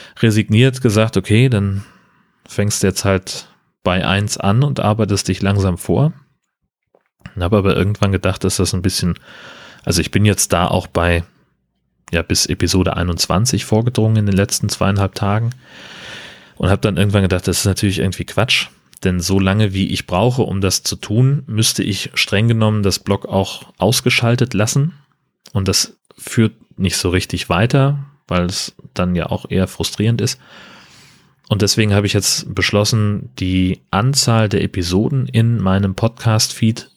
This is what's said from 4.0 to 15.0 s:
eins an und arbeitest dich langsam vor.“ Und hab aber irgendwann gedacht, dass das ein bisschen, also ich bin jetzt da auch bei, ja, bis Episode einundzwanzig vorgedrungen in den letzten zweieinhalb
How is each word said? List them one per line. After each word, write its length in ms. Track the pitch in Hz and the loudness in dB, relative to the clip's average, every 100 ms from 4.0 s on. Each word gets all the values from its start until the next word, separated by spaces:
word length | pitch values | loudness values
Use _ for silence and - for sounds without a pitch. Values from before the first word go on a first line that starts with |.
| 78 | 0
eins 300 | 98 107 - | 0 -2 -2
an 240 | 98 110 | 0 2
und 180 | 143 131 | 0 0
arbeitest 480 | 104 107 104 101 - | 0 0 0 0 -2
dich 140 | 95 | -2
langsam 360 | 98 101 95 85 | 0 2 0 -2
vor.“ 340 | - 90 151 - _ _ _ _ _ _ _ _ _ _ - | -2 0 0 -2 _ _ _ _ _ _ _ _ _ _ -16
Und 80 | - | -6
hab 100 | 87 | 0
aber 240 | 104 95 - | 2 4 2
irgendwann 360 | 92 104 101 | 0 0 0
gedacht, 320 | 95 95 92 | 0 -2 -2
dass 120 | 95 - | -2 0
das 180 | 92 | -2
ein 80 | 92 | 0
bisschen, 360 | 92 - 87 - - - - - - - | -2 0 -2 -4 -8 -20 -20 -20 -20 -10
also 160 | - 85 | -4 -2
ich 100 | 82 | 0
bin 140 | 107 | 2
jetzt 280 | 104 95 - | 2 2 0
da 140 | 87 90 | 2 2
auch 200 | 92 - | 0 -2
bei, 380 | 85 85 85 82 _ _ _ _ _ _ _ _ | 0 2 0 -2 _ _ _ _ _ _ _ _
ja, 120 | 85 | -4
bis 240 | - - - | -2 -2 -2
Episode 500 | - 90 92 87 87 | -2 0 0 0 -2
einundzwanzig 680 | 90 85 - 92 117 110 | -2 -2 -2 0 0 -2
vorgedrungen 520 | - 107 120 117 110 110 | 0 0 0 0 2 2
in 100 | 104 | 2
den 100 | 95 | 2
letzten 320 | 101 - 101 | 0 -2 -4
zweieinhalb 460 | - 98 98 | -2 -2 0